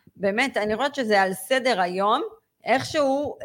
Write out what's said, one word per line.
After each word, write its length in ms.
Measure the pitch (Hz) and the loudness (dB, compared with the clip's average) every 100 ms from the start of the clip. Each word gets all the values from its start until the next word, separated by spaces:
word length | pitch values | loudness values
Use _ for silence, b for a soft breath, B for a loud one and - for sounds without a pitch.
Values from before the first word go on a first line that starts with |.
| B - | B -4
באמת, 420 | 196 214 269 208 | -2 0 -2 -2
אני 160 | 208 | -2
רואה 140 | 214 277 | 0 -2
שזה 280 | 285 220 202 | -2 2 4
על 120 | 190 | 2
סדר 480 | 185 - 262 247 190 | 0 -2 0 2 0
היום, 400 | 180 185 202 262 440 - _ _ | 0 0 2 2 -2 -12 _ _
איכשהו, 760 | 196 262 - 311 269 277 285 - | 0 0 0 0 2 0 -2 -6